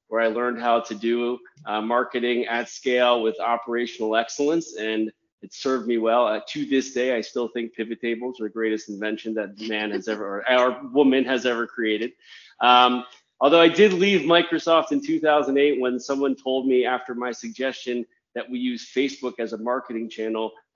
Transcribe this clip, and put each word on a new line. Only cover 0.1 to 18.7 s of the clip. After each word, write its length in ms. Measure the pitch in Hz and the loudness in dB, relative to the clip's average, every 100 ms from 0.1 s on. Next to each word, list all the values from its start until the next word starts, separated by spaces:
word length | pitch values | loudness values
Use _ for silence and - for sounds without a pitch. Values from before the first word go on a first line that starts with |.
| 113 | 0
I 80 | 113 | 0
learned 320 | 113 123 117 | 0 -2 -2
how 220 | 120 117 | 2 0
to 120 | 113 | 0
do, 460 | 107 113 120 120 123 - _ 107 | -6 -2 0 -2 -6 -10 _ -8
uh, 140 | 107 | -4
marketing 680 | 110 120 127 123 123 120 113 | 0 0 0 -2 -2 -2 -2
at 200 | 117 117 | -4 -6
scale 540 | - 131 123 123 120 | -6 -2 2 4 4
with 180 | 110 110 | 0 -2
operational 800 | 110 117 120 117 117 - 110 113 | -2 -2 -2 -4 -4 -4 -2 -2
excellence. 580 | 117 - 147 165 160 - | -2 -2 0 0 -4 -8
And 340 | 110 110 107 - _ _ | -4 -2 -4 -8 _ _
it 120 | 101 | -20
served 340 | - 135 131 113 | -8 -2 -2 0
me 100 | 117 | 0
well. 300 | 113 120 113 | 2 2 2
Uh, 140 | 107 - | 0 -6
to 160 | 151 135 | -8 0
this 260 | 135 135 | 0 0
day, 240 | 123 127 117 | -2 -2 -2
I 60 | |
still 260 | - 127 113 | -4 -4 -4
think 260 | 120 117 | -6 -8
pivot 280 | - 113 110 | -8 -8 -6
tables 400 | 117 113 123 123 | -4 -4 -6 -8
are 20 | |
the 60 | 107 | -8
greatest 400 | 113 110 110 107 | -4 -2 -2 -6
invention 440 | 101 107 107 110 110 | -8 -6 -6 -6 -6
that 220 | 101 101 | -6 -8
man 300 | 110 107 107 | -6 -4 -4
has 180 | 101 110 | -4 -4
ever, 340 | 107 101 101 127 | -6 -6 -6 0
or, 100 | 127 | 2
or 220 | 127 123 135 | 2 0 -2
woman 320 | 135 135 131 | 2 4 4
has 220 | 127 131 123 | 2 0 0
ever 200 | 117 113 | -2 -4
created. 460 | - 110 104 120 - - - - - | -4 -2 -2 -4 -10 -20 -20 -18 0
Um, 460 | 123 123 123 123 - - _ - | 6 8 8 4 -6 -20 _ 0
although 220 | 143 170 | 4 8
I 80 | 165 | 6
did 240 | 160 208 | 8 6
leave 300 | 180 196 185 | 6 4 2
Microsoft 680 | 143 170 165 165 165 165 156 | 4 4 4 0 2 2 2
in 80 | 143 | -2
two 200 | 143 160 | 0 0
thousand 360 | 156 151 135 139 | 4 4 4 2
eight 220 | 147 127 | 2 2
when 180 | 127 123 | 0 -2
someone 380 | - 139 139 127 | -4 -2 -2 -2
told 320 | 131 131 131 | -2 -2 2
me 180 | 127 120 | 2 2
after 300 | 127 - 120 | -2 -4 -8
my 160 | 123 | -6
suggestion 760 | 113 117 110 131 123 127 120 113 _ _ | -8 -10 -6 -6 -6 -6 -6 -6 _ _
that 160 | 117 120 | -10 -8
we 100 | 123 | -4
use 320 | 123 | -4